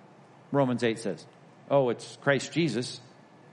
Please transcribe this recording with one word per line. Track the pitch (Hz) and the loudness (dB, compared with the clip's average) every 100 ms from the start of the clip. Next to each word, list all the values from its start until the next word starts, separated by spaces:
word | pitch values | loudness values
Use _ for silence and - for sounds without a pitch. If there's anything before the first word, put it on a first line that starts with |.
| - - - - - | -20 -20 -20 -20 -4
Romans | 139 131 120 | 0 2 2
eight | 120 110 | 0 0
says. | 104 82 - - - - - | -4 -8 -12 -20 -20 -20 0
Oh, | 139 127 | 2 2
it's | 107 - - | 0 -6 -4
Christ | - 139 - | 0 0 0
Jesus, | - 165 110 123 - - - - - - | 0 0 0 -6 -10 -16 -20 -20 -20 -20